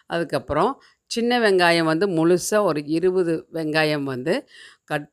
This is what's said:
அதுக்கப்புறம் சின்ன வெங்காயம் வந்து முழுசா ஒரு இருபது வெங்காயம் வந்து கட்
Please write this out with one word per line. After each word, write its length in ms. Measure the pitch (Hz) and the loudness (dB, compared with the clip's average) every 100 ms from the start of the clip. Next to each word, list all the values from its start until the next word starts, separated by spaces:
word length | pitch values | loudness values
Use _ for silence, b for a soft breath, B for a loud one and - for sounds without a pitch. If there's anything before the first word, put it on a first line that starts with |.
| B 170 | B -6
அதுக்கப்புறம் 560 | 170 147 - 147 214 277 b b - 233 | -4 -4 -2 0 0 -2 b b -10 -4
சின்ன 240 | 233 247 220 | 0 2 2
வெங்காயம் 460 | 185 175 170 160 | 4 4 4 2
வந்து 160 | 160 202 160 | 0 0 2
முழுசா 440 | 165 175 - 214 196 | 2 2 0 0 0
ஒரு 120 | 151 147 165 | -2 -2 -2
இருபது 380 | 185 185 165 160 - 165 | 0 0 0 -2 -6 -8
வெங்காயம் 520 | 156 156 156 151 135 | -4 0 0 0 -4
வந்து 220 | 127 143 240 - B B B - | -6 -4 -4 -6 B B B -8
கட் 180 | 151 147 | -8 -4